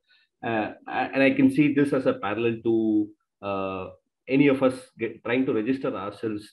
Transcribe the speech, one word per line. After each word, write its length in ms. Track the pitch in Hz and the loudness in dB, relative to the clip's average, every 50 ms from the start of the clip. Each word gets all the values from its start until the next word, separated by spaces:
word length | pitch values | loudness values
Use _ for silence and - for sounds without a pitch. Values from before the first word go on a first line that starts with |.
| _ _ _ _ _ _ _ _ - | _ _ _ _ _ _ _ _ -6
Uh, 280 | 117 113 110 104 90 - - - - | -4 -2 -2 -2 -4 -8 -12 -12 -8
a-, 220 | - 117 135 - - | -6 -4 -4 -2 0
and 100 | 135 135 | 2 4
I 100 | 135 135 | 4 4
can 180 | - 135 131 | 4 4 4
see 240 | - 156 147 143 127 | 4 4 2 4 4
this 180 | 143 143 143 147 | 2 2 2 2
as 140 | 131 135 | 0 0
a 80 | 135 117 | 0 -2
parallel 420 | - - 98 107 113 117 117 117 117 113 | -2 -2 -6 -4 -2 0 -2 -2 -2 0
to, 440 | 117 113 113 110 110 107 107 104 104 - _ _ _ _ _ 98 | 0 0 2 2 2 2 0 0 -2 -8 _ _ _ _ _ -8
uh, 480 | 101 98 98 95 95 95 92 92 92 - _ _ _ _ _ _ - | -6 -4 -4 -4 -6 -6 -8 -10 -12 -14 _ _ _ _ _ _ 0
any 200 | 131 143 147 143 | 2 4 4 4
of 140 | 135 135 135 | 4 4 2
us 120 | 127 127 - - - _ - | 0 0 -2 -8 -18 _ -8
get, 240 | 113 110 - - - | -6 -6 -6 -8 -6
trying 200 | 113 120 131 131 | -2 0 0 0
to 60 | 147 120 | 0 0
register 420 | 110 107 123 135 135 - 135 107 | 0 0 0 -2 -2 -4 -6 -6
ourselves 540 | 95 95 104 104 - - 113 107 101 104 - | -6 -8 -10 -8 -8 -6 -6 -6 -8 -10 -10